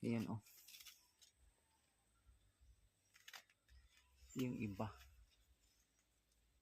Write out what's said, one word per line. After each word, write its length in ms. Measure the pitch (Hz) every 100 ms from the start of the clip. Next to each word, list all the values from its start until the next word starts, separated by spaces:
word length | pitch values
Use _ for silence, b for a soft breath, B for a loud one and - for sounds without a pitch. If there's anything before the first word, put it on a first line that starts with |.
| 117
ayan, 240 | 117 107
oh. 80 | 107 - - - - - - - _ - _ - _ _ _ _ _ _ _ - - - _ - - - _ _ - - - - - _ - - - - - - -
Yung 240 | 127 120
iba. 240 | 110 98 110 - - - - - - - _ _ _ _ _ _ _ _ _ _